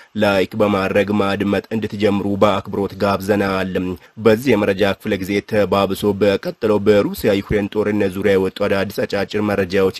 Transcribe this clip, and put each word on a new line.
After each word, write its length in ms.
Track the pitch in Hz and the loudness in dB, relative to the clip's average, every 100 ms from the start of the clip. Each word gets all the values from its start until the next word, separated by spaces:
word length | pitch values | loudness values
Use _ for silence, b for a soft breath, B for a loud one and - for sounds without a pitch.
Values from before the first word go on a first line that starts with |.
| B 107 | B -2
ላይክ 360 | 104 98 95 110 | 2 2 0 0
በማድረግ 540 | 104 101 95 95 98 104 | 2 2 2 0 2 2
ማድመጥ 480 | 98 98 101 98 - | 0 0 0 -2 -2
እንድትጀምሩ 640 | 113 104 104 104 101 98 101 | -6 -6 0 0 0 -2 2
በአክብሮት 560 | 104 98 101 98 95 95 | 2 2 -4 -6 -6 -2
ጋብዘናል። 760 | 101 98 95 101 98 95 92 92 92 90 B - | -2 -2 0 0 0 -2 -2 -4 -4 -8 B 0
በዚህ 340 | 110 110 135 | 2 2 2
የመረጃ 420 | 104 101 95 101 | 2 2 0 0
ክፍለ 220 | 95 - 98 | -2 -4 -4
ጊዜ 160 | 92 101 - | -2 -4 -2
ተባብሶ 680 | 107 95 101 98 95 104 98 | -2 0 0 0 0 -2 2
በቀጠለው 640 | 104 98 180 - 110 104 | 2 2 -4 -4 0 0
በሩሲያ 540 | 101 104 151 196 113 | 4 4 2 -2 0
ዩክሬን 380 | 98 - 104 98 | 0 0 -2 -2
ጦርነት 420 | 107 104 104 98 | -2 -2 0 -2
ዙሪያ 200 | 95 101 | 0 2
የወጡ 260 | 98 95 - | 2 2 -2
አዳዲስ 360 | 101 98 98 - | -2 0 -2 -4
አጫጭር 440 | 113 101 95 104 | -4 -2 -4 -2
መረጃዎች 560 | 104 101 92 98 95 | -2 0 0 2 0